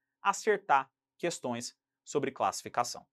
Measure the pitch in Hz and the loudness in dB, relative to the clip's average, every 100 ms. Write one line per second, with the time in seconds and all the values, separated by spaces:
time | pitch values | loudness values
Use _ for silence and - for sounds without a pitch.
0 | _ _ - - - 202 - 139 135 _ | _ _ -2 0 2 2 4 2 2 _
1 | _ _ 170 - 131 120 120 - _ _ | _ _ -4 -2 -4 -4 -6 -12 _ _
2 | - 147 - - 101 - 107 - 120 - | -4 -2 0 0 0 0 -4 -2 -2 -4
3 | - | -14